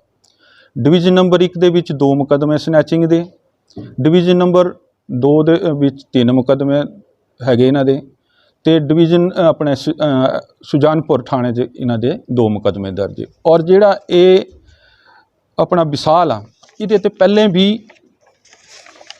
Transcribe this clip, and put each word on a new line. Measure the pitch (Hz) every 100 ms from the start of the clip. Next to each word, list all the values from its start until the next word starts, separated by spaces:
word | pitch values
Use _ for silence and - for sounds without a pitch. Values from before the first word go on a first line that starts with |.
| _ _ _ _ _ _ _ -
ਡਿਵੀਜ਼ਨ | 127 175 175
ਨੰਬਰ | 185 185 175
ਇੱਕ | 180 175
ਦੇ | 180
ਵਿੱਚ | 175 170
ਦੋ | 143 139 139
ਮੁਕੱਦਮੇ | 135 143 147 151
ਸਨੈਚਿੰਗ | 160 156 147 165 165
ਦੇ, | 165 175 _ _ _ _ - - -
ਡਿਵੀਜ਼ਨ | 139 175 175 180
ਨੰਬਰ | 180 175 180 - _ _ -
ਦੋ | 131 135 151
ਦੇ, | 156 165
ਅ, | 175
ਵਿੱਚ | 143 139 139 -
ਤਿੰਨ | 131 120
ਮੁਕੱਦਮੇ | 127 123 139 139 143 - - _ _ _ _ 123
ਹੈਗੇ | 120 127
ਇਹਨਾਂ | 143 135
ਦੇ | 135 139 _ _ _ _ _
ਤੇ | - 160
ਡਿਵੀਜ਼ਨ, | 139 156 165 175 175
ਅ, | 190
ਆਪਣੇ | 170 143 151 139
ਸੁ-, | -
ਅ, | 156 151 131 131 - - _
ਸੁਜਾਨਪੁਰ | - 151 151 160 - 139 120
ਥਾਣੇ | 131 123
'ਚ | 117
ਇਹਨਾਂ | - - 123 117
ਦੇ | 120 196 -
ਦੋ | 120 113
ਮੁਕੱਦਮੇ | 104 101 98 98
ਦਰਜ। | 92 95 - - _ -
ਔਰ | 165
ਜਿਹੜਾ | 165 185 208 196 -
ਇਹ | 180 180 185 - - _ _ _ _ _ _ _ _ _ -
ਆਪਣਾ | 156 175
ਵਿਸ਼ਾਲ | 160 147 - 165 170
ਆ, | 110 104 _ _ -
ਇਹਦੇ | 208 208
ਤੇ | 202
ਪਹਿਲੇ | - 185 208 214
ਵੀ | 180 196 220 - _ _ _ _ _ _ _ _ - - - - -